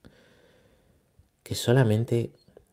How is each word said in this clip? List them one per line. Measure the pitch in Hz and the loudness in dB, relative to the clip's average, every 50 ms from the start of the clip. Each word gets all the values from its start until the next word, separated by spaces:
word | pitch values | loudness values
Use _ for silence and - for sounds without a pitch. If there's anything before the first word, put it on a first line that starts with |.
| - - _ _ _ _ _ _ _ _ _ _ _ _ _ _ _ _ _ _ _ _ _ _ _ _ _ _ - | -20 -20 _ _ _ _ _ _ _ _ _ _ _ _ _ _ _ _ _ _ _ _ _ _ _ _ _ _ -14
que | - 104 | -12 -10
solamente | - - 120 120 135 123 107 107 113 117 - 120 117 - - - _ _ _ _ - _ _ | -4 0 2 2 4 4 2 2 0 -2 -2 -2 -4 -4 -6 -10 _ _ _ _ -20 _ _